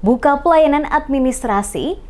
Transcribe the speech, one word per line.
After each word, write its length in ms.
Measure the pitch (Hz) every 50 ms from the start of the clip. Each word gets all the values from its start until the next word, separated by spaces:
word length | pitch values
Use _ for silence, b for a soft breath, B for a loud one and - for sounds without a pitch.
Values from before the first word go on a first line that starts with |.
buka 400 | - 196 247 240 - 285 285 285
pelayanan 480 | 294 349 320 311 311 302 285 294 302 -
administrasi 1120 | - 302 302 - 269 269 262 262 254 - - 233 202 202 208 - - 156 - 294 392 - - -